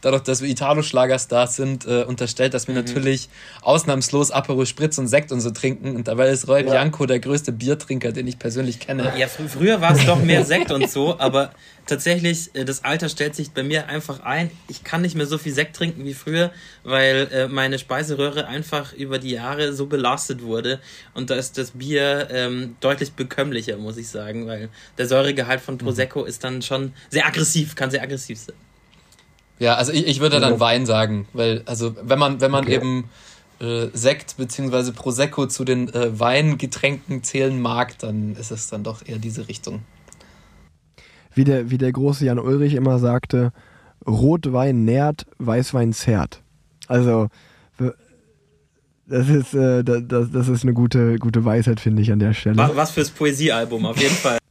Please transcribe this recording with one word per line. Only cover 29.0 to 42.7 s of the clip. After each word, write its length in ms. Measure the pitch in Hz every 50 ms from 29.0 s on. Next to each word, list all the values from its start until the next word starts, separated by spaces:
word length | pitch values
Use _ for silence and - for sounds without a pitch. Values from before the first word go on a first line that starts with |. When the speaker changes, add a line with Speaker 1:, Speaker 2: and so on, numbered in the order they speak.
| _ _ _ _ _ _ _ _ _ _ _ _
Speaker 1:
Ja, 160 | 120 117 117
also 160 | 110 - 131
ich, 160 | 156 180 - 170
ich 120 | 143 131
würde 180 | 143 151 143 143
dann 140 | 135 131 113
Speaker 3:
Ja. 60 | 110
Speaker 1:
Wein 280 | 117 117 117 123 131 113
sagen, 400 | 110 110 110 107 110 104 98 - -
weil, 280 | 123 117 113 110 110 - -
also 280 | 123 110 117 117 110 -
wenn 160 | - 120 135 139
man, 240 | 147 143 139 131
wenn 80 | 135 135
man 140 | 139 139 135
Speaker 3:
Okay. 100 | 123 131
Speaker 1:
eben, 340 | 131 120 131 127 127 120 120 - - - - - - _ _ _ _
äh, 300 | - 117 117 117 117 117 -
Sekt 420 | 113 113 127 147 151 - - - -
beziehungsweise 540 | 131 120 - - 139 131 123 127 123 123
Prosecco 540 | 120 - - 135 123 117 139 135 139 - 139
zu 180 | 127 - - 135
den, 300 | 127 127 123 123 - -
äh, 260 | 120 120 117 113 107
Weingetränken 1000 | 117 117 127 139 151 156 147 - - 131 - - - 139 143 135 - - 143 131
zählen 400 | 123 - - 135 131 135 135 131
mag, 380 | 120 117 117 120 123 120 - -
dann 360 | - 113 107 107 107 104 104 -
ist 120 | 113 -
es 200 | 113 107 - -
dann 140 | - 107 104
doch 200 | 110 110 - -
eher 140 | - 113 110
diese 280 | 110 113 110 - 117 -
Richtung. 340 | 120 - - - 98 107 110 - _ - _ - - - - - - - - _ - - - _ _ _ _ _ _ _ - - _ - _ _ _
Speaker 3:
Wie 80 | - 135
der, 260 | 143 139 131 120 120
wie 80 | 127 127
der 140 | 131 127
große 340 | 123 127 131 143 143 135 147
Jan 140 | 127 120 120
Ulrich 340 | 110 123 135 143 147 143